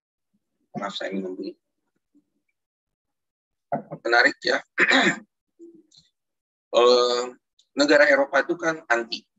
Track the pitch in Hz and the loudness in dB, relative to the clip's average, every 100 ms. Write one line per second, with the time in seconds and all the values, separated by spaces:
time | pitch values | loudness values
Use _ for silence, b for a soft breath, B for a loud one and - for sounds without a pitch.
0 | _ _ _ _ _ _ _ - 101 - | _ _ _ _ _ _ _ -12 -12 -10
1 | - 98 92 92 - - _ _ _ _ | -10 -8 -10 -12 -14 -16 _ _ _ _
2 | _ 294 _ _ _ _ _ _ _ _ | _ _ _ _ _ _ _ _ _ _
3 | _ _ _ _ _ _ _ - - 165 | _ _ _ _ _ _ _ -12 -12 -12
4 | - 117 120 - - - - - - 269 | -2 0 0 -2 -6 -6 -6 -4 0 2
5 | - - - _ _ _ - - _ _ | 0 -2 -10 _ _ _ -20 -20 _ _
6 | _ _ _ _ _ _ _ 113 120 123 | _ _ _ _ _ _ _ 2 4 4
7 | 123 120 123 127 _ _ _ 135 143 147 | 2 -2 -6 -12 _ _ _ -2 4 4
8 | 147 139 139 139 135 170 170 160 - 117 | 6 4 2 0 -2 -4 -4 -6 -2 -4
9 | 113 - - | -4 -12 -18